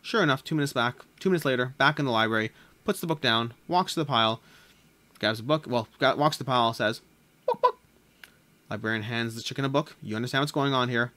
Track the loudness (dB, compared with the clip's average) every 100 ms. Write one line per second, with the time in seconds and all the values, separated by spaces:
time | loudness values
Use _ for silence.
0 | -2 2 2 2 -2 -2 -2 0 -2 -2
1 | -18 _ 0 0 0 0 -2 2 2 4
2 | 0 2 2 2 -2 -6 -20 _ -4 -4
3 | -2 -2 0 0 0 -8 _ 0 0 -2
4 | 0 2 2 0 -8 -20 -20 _ _ _
5 | _ _ -2 -2 -2 -2 0 -4 -4 _
6 | 2 4 2 0 -2 2 2 2 -2 -2
7 | _ _ _ _ -6 0 0 0 _ _
8 | _ _ -20 _ _ _ _ -6 -2 -2
9 | -2 -4 -4 -6 -10 -4 0 0 -2 -10
10 | -8 -6 -2 -2 -2 0 0 2 0 0
11 | -2